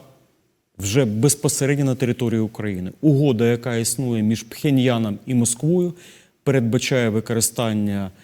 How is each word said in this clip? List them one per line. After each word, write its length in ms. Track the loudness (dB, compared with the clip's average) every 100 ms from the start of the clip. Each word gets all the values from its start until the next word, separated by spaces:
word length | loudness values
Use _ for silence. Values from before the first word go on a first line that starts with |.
| -12 _ _ _ _ _ _ -10
вже 280 | -2 0 2
безпосередньо 800 | 2 0 0 -2 -2 0 0 0
на 100 | 0
території 460 | -2 -2 -2 0
України. 500 | -2 -4 -8 -6 -8 0
Угода, 500 | 2 4 4 2 2
яка 240 | 0 -2 -4
існує 480 | -2 -2 -2 0
між 200 | 0 -2
Пхеньяном 760 | -4 -4 0 2 2 2 -2 -6 -2
і 80 |
Москвою, 600 | 0 0 0 0 0 0 -6 -18 -20 _ _
передбачає 680 | 0 0 2 0 0 0 2
використання 1000 | 0 -2 -2 -2 -2 -2 0 -2 -2 -6 -10